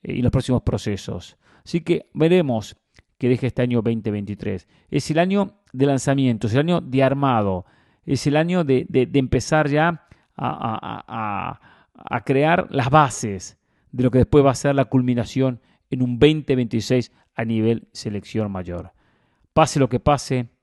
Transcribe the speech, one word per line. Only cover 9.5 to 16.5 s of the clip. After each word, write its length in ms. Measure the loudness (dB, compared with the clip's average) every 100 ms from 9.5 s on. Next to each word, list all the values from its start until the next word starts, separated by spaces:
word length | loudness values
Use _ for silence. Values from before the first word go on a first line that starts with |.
| 0 2
ya 380 | 2 0 -2 _ _ _ -8
a, 100 | -6
a, 300 | -6 -6 -6
a, 280 | -8 -12 -10
a, 1080 | -8 -6 -6 -8 -12 _ _ _ -20 -8 -6
a 80 |
crear 440 | 0 2 4 2 0
las 200 | -2 4
bases 680 | 4 4 0 -6 -6 -12 _ _ _ _
de 120 | -2
lo 80 | 2
que 80 | 4
después 260 | 4 6
va 60 | 4
a 40 |
ser 200 | 2 0
la 100 | 0
culminación 760 | 2 2 2 -2 -2 -2 -2 -2 _ _ _
en 140 | -2
un 160 | -2 4
veinte 360 | 2 2 -2